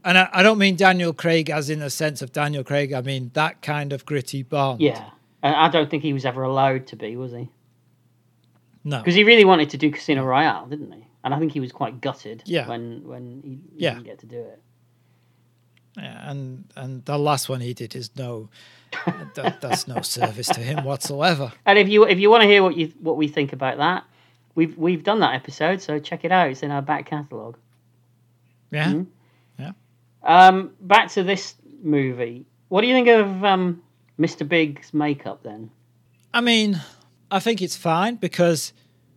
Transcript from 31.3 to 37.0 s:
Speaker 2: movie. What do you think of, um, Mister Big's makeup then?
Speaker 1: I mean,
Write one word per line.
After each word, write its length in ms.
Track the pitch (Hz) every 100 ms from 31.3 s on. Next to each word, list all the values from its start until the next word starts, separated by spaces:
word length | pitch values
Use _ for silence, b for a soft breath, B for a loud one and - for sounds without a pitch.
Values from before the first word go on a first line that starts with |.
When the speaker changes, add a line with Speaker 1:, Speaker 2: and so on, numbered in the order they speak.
| 196 - - _ -
Speaker 2:
movie. 600 | 165 147 131 123 117 123 - _ -
What 120 | 190
do 60 | 240
you 60 |
think 140 | 254 240
of, 360 | 226 196 185
um, 360 | 196 185 180 170 _ _ _ -
Mister 260 | 156 -
Big's 480 | 147 165 156 139 -
makeup 500 | 151 147 139 101 107
then? 260 | 113 107 113 _ _ _ _ _ _
Speaker 1:
I 60 | 240
mean, 400 | 240 226 214 175 B B